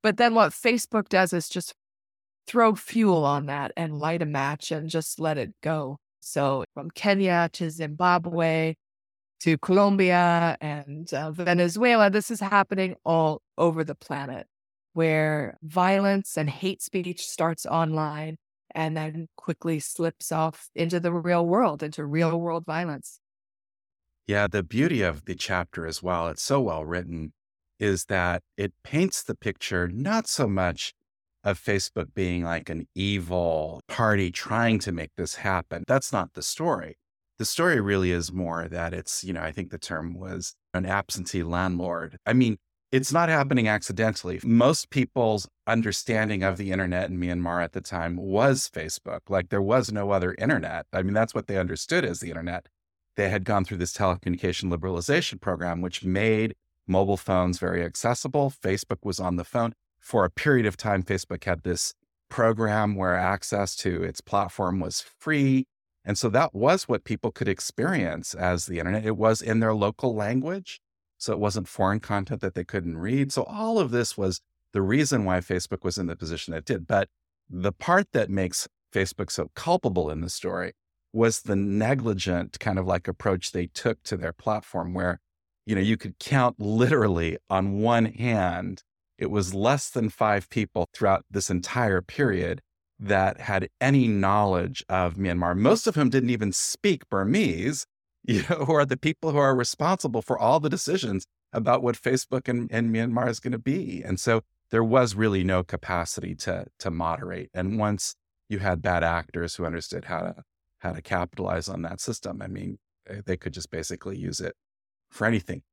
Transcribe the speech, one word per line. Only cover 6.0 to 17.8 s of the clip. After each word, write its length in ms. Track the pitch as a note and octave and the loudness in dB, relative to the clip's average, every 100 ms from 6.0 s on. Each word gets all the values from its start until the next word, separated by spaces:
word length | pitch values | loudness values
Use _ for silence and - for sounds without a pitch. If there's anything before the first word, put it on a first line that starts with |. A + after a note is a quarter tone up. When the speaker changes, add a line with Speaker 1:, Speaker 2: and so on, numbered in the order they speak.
| _ _ | _ _
Speaker 1:
So 440 | - D3 C#3 C3+ - | -6 0 0 0 -4
from 160 | - D3+ | -10 -12
Kenya 600 | - G#3 G3 F#3+ F3 E3+ | -2 2 2 4 4 2
to 160 | - E3 | -2 -6
Zimbabwe 1040 | D#3+ D#3 D3+ F3+ F3+ E3+ E3+ E3 D#3+ D#3+ D#3+ _ _ _ _ _ _ | -4 -8 0 4 4 2 0 2 2 0 -4 _ _ _ _ _ _
to 180 | - D#3 | 0 2
Colombia 1000 | - F#3+ G3+ G3 F#3 F3 F3 E3+ E3+ - | 4 6 6 6 6 6 6 4 2 0
and, 520 | D3+ D3 C#3+ D3+ E3+ | -6 -6 -8 -12 -6
uh, 180 | C#3 D#3 | -6 -6
Venezuela, 800 | D#3 F3+ F3 F3 F3 B3 A#3 G3+ | -4 2 4 4 4 4 6 6
this 200 | G3+ - | 4 -2
is 100 | A3+ | -6
happening 560 | G3 G3+ F#3+ F#3+ F#3+ - | 2 2 2 0 -2 -4
all 380 | - E3 D#3 D3+ _ - | 0 2 2 0 _ 2
over 260 | E3+ D#3+ | 2 2
the 100 | D#3 | -4
planet, 520 | C#3+ - C#3 C#3 B2+ - _ _ _ _ | -6 -8 -8 -6 -10 -12 _ _ _ _
where 680 | E3 D#3+ D#3 D#3 D3+ B2 - | 0 2 4 2 0 -4 -8
violence 760 | D#3 E3 F3+ G3 G3 G3 - - | -4 2 4 4 4 2 -2 -2
and 120 | D3+ | -2
hate 340 | - F#3+ - | -2 -6 -6
speech 440 | - G3 F3+ F3 - | -6 -4 -4 -8 -10
starts 400 | - E3 E3 - | -2 -2 -2 -2
online 680 | E3 | 0